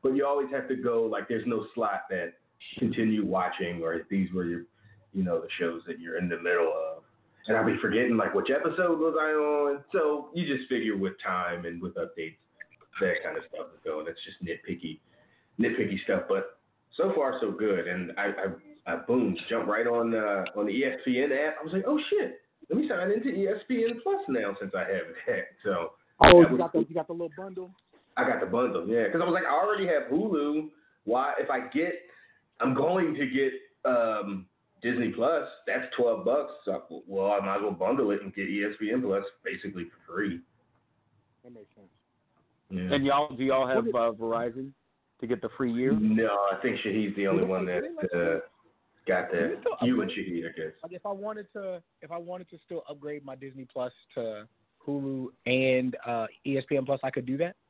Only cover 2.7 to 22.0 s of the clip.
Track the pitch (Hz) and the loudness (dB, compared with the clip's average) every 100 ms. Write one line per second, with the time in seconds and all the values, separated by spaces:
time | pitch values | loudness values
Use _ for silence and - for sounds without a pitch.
2.7 | - 113 117 110 107 98 92 90 - 90 | -2 -2 2 2 2 2 2 0 -2 -4
3.7 | 85 82 82 - 98 90 92 87 87 - | -2 -2 -4 -2 0 0 0 -2 -4 -8
4.7 | _ - - _ 95 90 85 - - 85 | _ -20 -20 _ -2 0 0 -2 -4 -2
5.7 | 82 87 80 85 82 90 82 87 87 82 | -4 -10 -10 -6 -4 -2 -2 0 2 2
6.7 | 82 80 80 _ _ _ _ - 110 110 | 0 -4 -8 _ _ _ _ 0 2 2
7.7 | - 107 107 127 113 98 95 - 139 160 | 2 0 2 4 2 2 0 2 0 0
8.7 | 156 180 160 160 156 156 156 147 147 143 | 0 2 2 2 2 2 2 2 2 2
9.7 | 143 - 185 151 147 - 170 156 127 - | 0 -2 0 2 0 -4 -4 -2 -2 0
10.7 | 123 110 98 95 - 101 92 87 87 85 | 0 0 0 -2 -4 -2 -2 -2 -4 -6
11.7 | 85 90 85 82 - 80 - _ _ - | -6 -6 -6 -6 -6 -10 -12 _ _ -20
12.7 | _ _ - 95 - 85 80 - 78 80 | _ _ 0 0 0 -2 -6 -8 -12 -12
13.7 | - 82 78 78 80 101 95 90 85 - | -8 -6 -4 -6 -10 -14 -10 -8 -8 -8
14.7 | 87 82 156 _ _ _ _ _ - 113 | -8 -8 -12 _ _ _ _ _ 0 0
15.7 | 123 98 95 - 92 - 98 - - _ | 2 -2 -2 0 -2 2 -2 -2 -12 _
16.7 | _ _ - 190 196 135 123 104 98 107 | _ _ -2 0 2 0 0 -2 0 2
17.7 | 92 85 90 87 - 101 98 95 - - | 2 0 -4 -4 -4 -4 -2 -4 -6 -16
18.7 | - - 85 - 123 107 87 - 113 - | -12 -6 -6 0 2 2 0 -2 -2 0
19.7 | 107 120 120 117 110 107 98 90 104 104 | 0 2 2 2 2 2 0 -2 -2 0
20.7 | 110 135 131 135 123 143 135 151 - 160 | 2 0 0 0 2 2 2 0 -4 -4
21.7 | 190 233 302 | -2 2 0